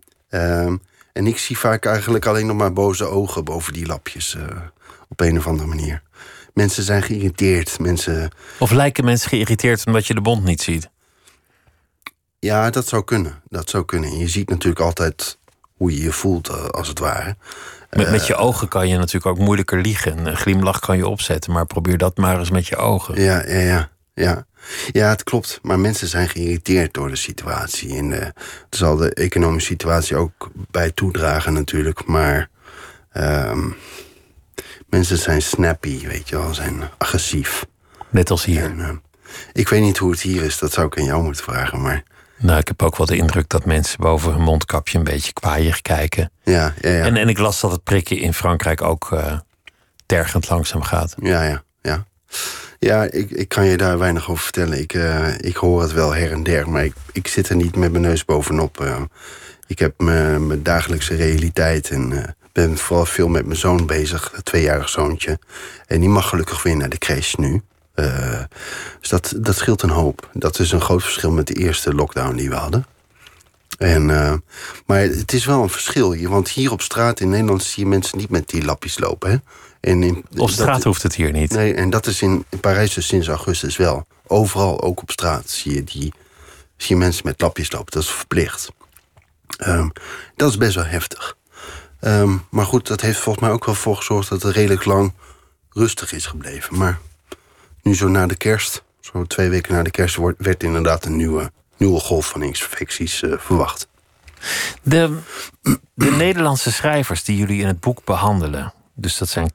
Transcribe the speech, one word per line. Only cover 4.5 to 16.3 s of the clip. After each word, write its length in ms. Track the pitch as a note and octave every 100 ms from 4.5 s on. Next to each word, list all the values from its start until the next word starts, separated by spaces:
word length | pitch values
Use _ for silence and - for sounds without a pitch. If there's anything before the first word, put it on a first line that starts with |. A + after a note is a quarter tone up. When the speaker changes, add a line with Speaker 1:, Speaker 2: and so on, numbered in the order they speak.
| - D#2+ _ - - -
Speaker 1:
op 100 | -
een 160 | E2+ E2
of 100 | D#2+
andere 200 | D#2 D2+
manier. 340 | D#2 D2+ D2+ - - - - -
Mensen 300 | - G2+ -
zijn 180 | G2+ G2+
geïrriteerd, 760 | G2 G#2+ G2 - F#2+ F2 E2+ -
mensen 500 | E2+ E2+ - D#2+ D#2+ - - -
Speaker 2:
Of 120 | A#2+
lijken 340 | B2 C#3 - B2
mensen 240 | A#2+ -
geïrriteerd 560 | A#2+ A2 A2+ B2 A2+ -
omdat 220 | A2+ G#2
je 60 |
de 80 | G#2+
bont 220 | G#2 A2+
niet 180 | F2+ D#2+
ziet? 280 | - E2 D2+ _ _ _ _ _ _ _ _ _ _ _ - _ _ _
Speaker 1:
Ja, 300 | G2+ G#2+ A2+
dat 180 | C3 A#2+
zou 160 | A2+
kunnen. 380 | - A2+ D#2+ D2+ -
Dat 200 | F2 -
zou 160 | G2 E2
kunnen. 240 | F2 D2+
En 80 | D2+
je 100 | E2+
ziet 220 | F#2 G2
natuurlijk 320 | F2+ F2+ E2
altijd 560 | E2+ F2 E2 - - - _ _ _ -
hoe 180 | F2+ D2
je 60 |
je 80 | D#2+
voelt, 360 | - G2